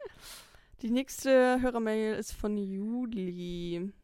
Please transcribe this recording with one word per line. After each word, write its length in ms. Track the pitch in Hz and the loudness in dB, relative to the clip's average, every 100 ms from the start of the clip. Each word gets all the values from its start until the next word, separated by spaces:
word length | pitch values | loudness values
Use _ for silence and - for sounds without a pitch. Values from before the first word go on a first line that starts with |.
| 539 - - - - - _ - | -18 -18 -20 -20 -20 -20 _ -10
Die 80 | 226 | 0
nächste 680 | 240 269 - 269 262 254 254 | 0 0 -2 6 8 8 4
Hörermail 520 | 254 240 220 220 220 214 | 2 0 0 0 0 -2
ist 180 | 214 | -6
von 220 | - 208 208 | -6 -2 -2
Juli. 1300 | 196 196 214 240 247 220 185 175 175 175 175 170 190 - | -4 -4 -4 -4 -4 -4 -6 -6 -8 -6 -4 -4 -6 -10